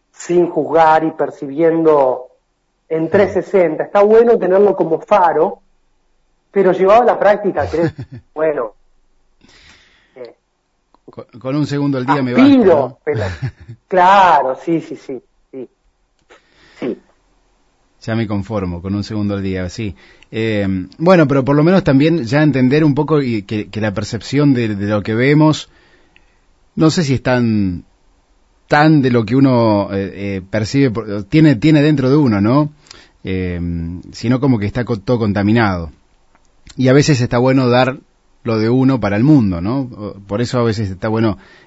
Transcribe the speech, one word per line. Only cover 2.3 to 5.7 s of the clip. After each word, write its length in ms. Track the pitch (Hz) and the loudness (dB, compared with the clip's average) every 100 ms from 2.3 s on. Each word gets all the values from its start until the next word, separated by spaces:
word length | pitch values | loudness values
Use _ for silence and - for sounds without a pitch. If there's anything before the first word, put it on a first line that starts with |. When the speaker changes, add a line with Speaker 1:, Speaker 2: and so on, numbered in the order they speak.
| _ _ _ _ _ - | _ _ _ _ _ -8
Speaker 1:
en 220 | 160 160 | -6 -2
trescientos 360 | 196 190 190 170 | 0 0 -2 -2
sesenta. 320 | 196 170 156 - | 0 0 -2 -2
Está 180 | 202 | 2
bueno 340 | 208 220 233 220 | 4 4 4 2
tenerlo 380 | 180 190 208 - | 2 2 2 2
como 240 | 165 156 | -2 -4
faro, 600 | - 208 175 147 185 - _ | 0 2 2 2 -2 -4 _